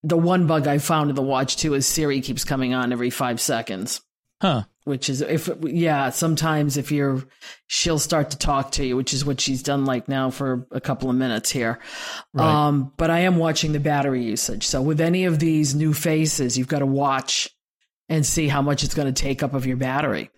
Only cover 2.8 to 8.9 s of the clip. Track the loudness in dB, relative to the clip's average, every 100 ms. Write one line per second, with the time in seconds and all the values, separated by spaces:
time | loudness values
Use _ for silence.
2.8 | -2 -2 -4 -2 -4 -2 -2 -2 -4 -8
3.8 | -6 -8 _ _ _ _ 0 0 -2 _
4.8 | -6 -4 -2 -2 -2 -2 -2 -4 -2 0
5.8 | 0 2 0 0 0 0 0 0 0 -2
6.8 | -2 0 0 -2 -6 _ -20 -20 _ -2
7.8 | 0 0 0 0 0 -2 0 0 -2 -2
8.8 | 0